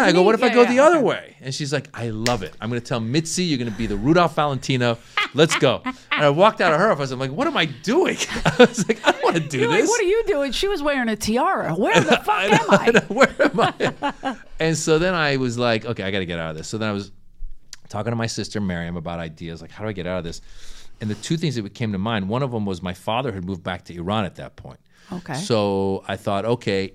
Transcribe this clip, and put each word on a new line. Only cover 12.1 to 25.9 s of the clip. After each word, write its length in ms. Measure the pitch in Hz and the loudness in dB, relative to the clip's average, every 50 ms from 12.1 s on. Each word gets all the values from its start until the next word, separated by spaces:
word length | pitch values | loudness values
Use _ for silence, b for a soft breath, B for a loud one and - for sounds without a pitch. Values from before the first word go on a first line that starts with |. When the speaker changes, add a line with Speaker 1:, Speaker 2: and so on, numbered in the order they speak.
| 247 | 2
Speaker 2:
<laughs> 80 | 214 - | 0 2
Speaker 1:
fuck 20 | - | 0
Speaker 2:
I 180 | - - 190 415 | 0 0 2 2
know, 80 | 415 | 2
Speaker 1:
am 140 | - - - | 2 4 4
I? 80 | 202 180 | 4 4
Speaker 2:
I 100 | - 226 | 4 4
know. 100 | 233 190 - | 4 2 2
Where 280 | - 196 247 262 - - - | 2 2 2 4 2 4 2
am 220 | 302 285 - 208 | 0 0 2 2
I? 760 | 220 349 - - - 254 - - - 277 - - - 269 233 - - - | 0 0 0 -2 -2 -4 -2 -2 -6 -6 -6 -4 -6 -8 -8 -8 -12 -14
Speaker 1:
<laughs> 100 | - - | -4 -2
Speaker 2:
And 180 | 160 160 160 | 0 0 0
so 220 | 156 160 165 156 156 | 0 2 2 2 2
then 160 | 175 185 185 | 2 2 0
I 220 | 170 156 143 139 | 0 0 0 0
was 200 | 135 131 123 113 | 0 0 -2 -2
like, 280 | 120 123 120 113 110 107 | 0 2 2 2 0 0
"Okay, 160 | 120 113 110 98 | -4 -6 -4 -4
I 80 | 98 | -4
gotta 140 | 98 98 92 | -2 -2 -2
get 140 | 82 87 82 | -2 -4 -4
out 100 | 80 80 | -4 -6
of 60 | 78 | -6
this." 100 | 78 80 | -8 -10
So 120 | - - 107 | -8 -6 -4
then 100 | 110 107 | -2 -2
I 40 | 104 | -2
was 200 | 101 101 98 - - - - - - - - - - - - - - - - | -4 -6 -8 -14 -20 -20 -20 -10 -8 -8 -8 -8 -10 -12 -16 -18 -18 -16 -10
talking 220 | - 104 104 113 | -8 -6 -4 -4
to 60 | 120 | -2
my 100 | 113 113 | -2 -4
sister 340 | 110 - - 101 - - 110 | -4 -4 -6 -8 -6 -4 -4
Miriam 360 | 104 95 87 85 85 85 87 | -4 -2 -2 -4 -4 -6 -8
about 240 | 87 78 87 85 85 | -8 -8 -8 -8 -8
ideas, 420 | 85 82 80 - 87 82 82 82 82 | -8 -10 -12 -12 -12 -12 -12 -12 -14
like, 80 | 80 | -18
"How 140 | - - 107 | -14 -10 -8
do 40 | 110 | -8
I 40 | 104 | -8
get 160 | 90 82 87 | -6 -6 -6
out 100 | 92 90 | -6 -6
of 60 | 82 | -6
this?" 160 | 85 82 - B B B B B B B B B B B - | -8 -10 -12 B B B B B B B B B B B -8
And 80 | - 107 | -6 -6
the 60 | 104 | -6
two 220 | - - - 165 | -6 -4 -4 -4
things 180 | 160 180 151 123 | -2 -2 -2 -4
that 200 | 120 101 101 - | -4 -6 -8 -6
came 180 | - 120 107 101 | -6 -4 -4 -2
to 60 | 92 | -2
mind, 300 | 98 117 117 104 95 95 | -2 -2 -2 -2 -2 -2
one 140 | 110 127 139 | -2 -2 -2
of 80 | 127 | -2
them 160 | 120 110 104 | -4 -4 -4
was 160 | 101 95 85 90 | -4 -4 -4 -6
my 100 | 90 87 | -8 -8
father 380 | - - 107 110 120 139 131 | -6 -6 -4 -2 -2 -2 -4
had 140 | 98 98 87 | -6 -6 -8
moved 180 | 90 98 82 - | -8 -8 -8 -6
back 220 | 92 90 87 - | -8 -8 -8 -10
to 100 | - 85 | -14 -12
Iran 300 | 87 85 90 107 110 101 | -8 -6 -2 -2 -2 -2
at 100 | 85 - | -4 -6
that 220 | - 71 - - | -12 -16 -16 -16
point. 240 | - - 67 65 - _ b b b b b 180 | -18 -18 -18 -20 -20 _ b b b b b -14
Speaker 1:
Okay. 220 | 180 - - 143 | -12 -10 -8 -8
Speaker 2:
So 680 | 135 196 208 120 107 101 101 98 98 98 98 | -8 -2 0 0 2 2 2 0 0 0 -2